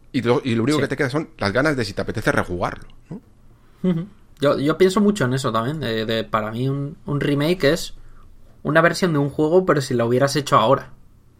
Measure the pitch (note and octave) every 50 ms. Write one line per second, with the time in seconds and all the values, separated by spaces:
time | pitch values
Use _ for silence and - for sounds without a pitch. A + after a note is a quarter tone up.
0 | - - - C3 G#2+ A#2 B2 D3 - C3 A2+ A2+ A2 C3 D3+ D3 C#3 B2 C3 C3
1 | D3+ C3 C3 D#3 D#3+ - - - G#2 G2+ G2 B2 C#3 D#3 D3 B2+ A2+ G#2 F#2+ -
2 | G2 - F2 A2+ - D#3 - A2+ F#2+ - F2+ F2 F#2 F#2 - - - - - -
3 | - - D#3+ A#3+ - - - _ - - - - - - - _ - F#3 F3 D#3+
4 | F3 - - - - - - - C3 C#3+ - - C3+ D3+ D#3 - F#3 F#3+ F#3 A3
5 | G3+ G#3 G3+ - C#3 B2 B2+ C3 C3 B2 G#2+ A2+ A2+ C3+ D#3 D#3+ C3 A#2 A2+ A2+
6 | A2 A2 A2+ A2+ G#2+ G#2+ A2 A2 G#2+ G#2+ A2+ A#2 B2+ C3+ C#3 C#3+ C#3 C#3+ E3+ -
7 | - - C#3+ C#3 C#3+ C#3+ C#3+ C#3 D3 D#3+ F#3 F#3 - C#3 E3 E3 - - - -
8 | - - - - - - - - - - - - - C#3+ D3+ D#3+ E3 E3+ E3 -
9 | G3 F3 D#3 C#3+ C#3+ C#3+ C3 - D3+ D3+ E3+ F#3 F#3 F#3 D3 D3 C3+ - B2+ A#2
10 | A#2 A#2 B2 B2+ C#3 C#3 C3+ D3+ C3+ - C#3+ B2 G#2+ A#2 C3+ - - - - -
11 | - - - - _ _ - _